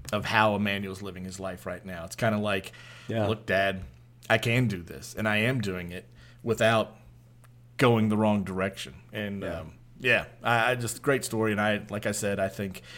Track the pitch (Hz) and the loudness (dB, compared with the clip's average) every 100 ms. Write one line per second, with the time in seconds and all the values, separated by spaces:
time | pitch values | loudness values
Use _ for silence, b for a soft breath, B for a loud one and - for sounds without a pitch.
0 | - 104 - 110 110 101 104 101 98 95 | -6 -4 2 4 4 4 0 -2 -6 -8
1 | 98 92 92 95 95 90 92 90 95 87 | -10 -10 -12 -8 -8 -8 -8 -10 -10 -12
2 | 85 - 113 107 104 98 - B B B | -12 -2 0 2 0 -2 -4 B B B
3 | B 113 104 110 - 95 98 95 - - | B 0 0 0 2 4 4 0 -8 -16
4 | - - - 113 117 120 117 92 82 69 | -20 -12 2 2 4 2 2 -2 -8 -14
5 | - - 107 107 117 135 98 90 87 90 | -12 -4 0 2 2 0 -2 -4 -8 -12
6 | - b b b 113 107 113 113 - - | -14 b b b -4 4 4 4 2 -8
7 | - - - - - - - - 123 113 | -20 -20 -20 -20 -20 -20 -14 2 6 6
8 | 107 107 107 104 92 92 98 - 67 - | 4 4 4 2 0 -2 -4 -4 -12 -14
9 | - 107 104 98 95 80 80 - - - | -12 -8 -6 -6 -8 -8 -12 -18 -20 -4
10 | 127 107 76 - 113 117 117 123 113 - | 2 2 0 -4 2 4 4 0 -4 -2
11 | 143 131 - 110 110 104 107 104 - 104 | 0 0 0 0 0 2 2 0 -4 -4
12 | 107 104 101 98 98 - 98 - B | -2 -2 -2 -2 -2 -2 -8 -8 B